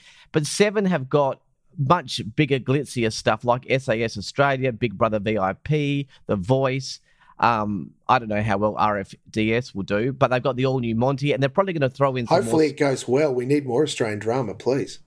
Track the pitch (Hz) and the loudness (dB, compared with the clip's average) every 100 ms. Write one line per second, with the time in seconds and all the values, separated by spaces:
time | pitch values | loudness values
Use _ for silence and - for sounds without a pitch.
0 | - - - 156 147 - 208 208 196 165 | -14 -20 -4 -2 -2 2 2 2 0 0
1 | 131 147 143 - _ _ _ - 135 175 | 0 0 0 -2 _ _ _ -4 2 2
2 | 131 - 98 117 151 139 110 139 123 - | 0 -8 -6 -2 0 0 0 -2 -2 -2
3 | 113 - - 110 117 123 - 131 131 113 | -2 0 0 0 0 0 0 -2 0 -2
4 | 117 104 92 - 139 135 131 110 120 98 | -2 -4 -8 0 2 2 -2 -2 -4 0
5 | 113 107 101 110 95 95 - 151 143 143 | 0 0 0 0 0 -2 -2 0 0 -2
6 | 139 - - 104 92 135 135 135 131 - | -4 -12 -4 -4 2 2 2 -2 -6 -14
7 | _ _ _ - 113 113 104 101 69 - | _ _ _ 0 2 2 0 -4 -8 -12
8 | - 123 113 104 107 101 107 78 104 104 | 0 0 2 -2 0 2 0 2 0 0
9 | 95 - _ - 107 113 123 104 92 101 | -6 -14 _ -2 0 0 -2 -8 -4 -2
10 | 120 131 131 127 135 120 131 131 117 113 | -2 0 0 2 0 0 -2 0 -2 0
11 | 127 135 143 127 135 135 196 160 135 - | 0 0 -2 0 0 0 -2 0 -2 0
12 | 139 127 120 165 226 165 156 135 147 127 | 0 0 0 0 2 2 2 2 0 0
13 | - 127 151 123 123 147 131 120 151 - | 0 2 2 0 0 0 0 0 0 0
14 | 120 104 104 123 110 95 - 135 101 - | -2 -2 -2 -2 -2 -4 -2 -2 -4 -10